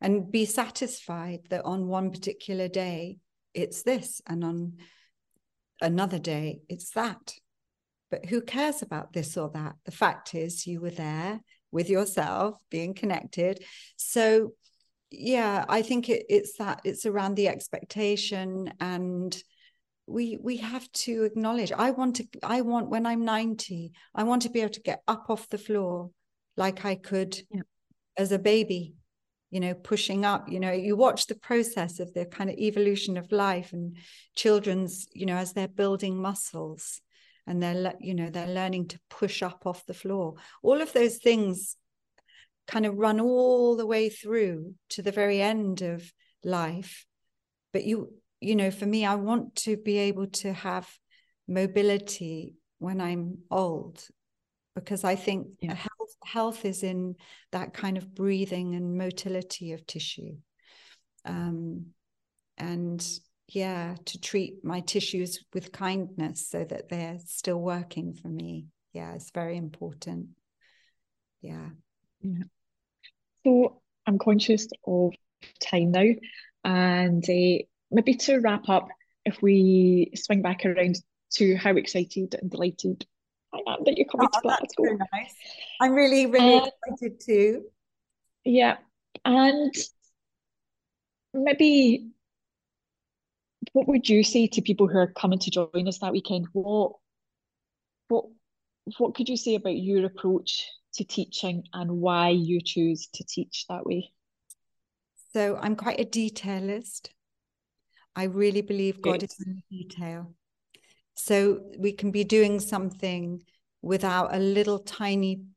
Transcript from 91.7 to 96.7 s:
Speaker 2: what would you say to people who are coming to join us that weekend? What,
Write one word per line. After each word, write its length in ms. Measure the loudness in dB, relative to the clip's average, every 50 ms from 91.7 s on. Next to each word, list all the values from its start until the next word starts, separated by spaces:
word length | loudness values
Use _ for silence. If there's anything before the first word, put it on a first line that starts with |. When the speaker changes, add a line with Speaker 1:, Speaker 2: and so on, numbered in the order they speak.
| 10 10 8 8 8 6 2 -6 -18 _ _ _ _ _ _ _ _ _ _ _ _ _ _ _ _ _ _ _ _ _ _ _ _ _ _ _ _ -14 -4 2 2
Speaker 2:
what 120 | 4 4
would 220 | 6 4 4 6 6
you 160 | 6 6 6
say 240 | 6 6 4 4 4
to 140 | 2 0
people 260 | 2 2 4 4 4 6
who 100 | 6 4
are 140 | 4 4
coming 260 | 2 0 0 2 2 2
to 100 | 0 -2
join 360 | 0 0 0 0 0 -2 -2
us 120 | -2 -4 -4
that 140 | -4 -2
weekend? 360 | -2 -2 -2 -2 -2 -4 -4 -4
What, 420 | -4 -4 -2 0